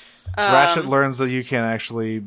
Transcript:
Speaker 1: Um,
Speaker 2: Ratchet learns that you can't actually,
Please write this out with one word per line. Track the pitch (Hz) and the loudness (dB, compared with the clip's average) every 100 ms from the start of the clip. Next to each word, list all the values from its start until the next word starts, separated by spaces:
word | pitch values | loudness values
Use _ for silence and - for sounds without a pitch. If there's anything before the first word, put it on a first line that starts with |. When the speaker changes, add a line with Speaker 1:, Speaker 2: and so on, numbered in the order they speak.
| - _ - - | -20 _ -10 -2
Speaker 1:
Um, | 202 | 2
Speaker 2:
Ratchet | 190 143 170 139 | 4 4 2 0
learns | 135 139 127 | 2 2 0
that | 131 | -2
you | 127 | -2
can't | 123 127 113 | -2 -2 -2
actually, | 113 - 117 113 110 | -4 -6 -6 -4 -6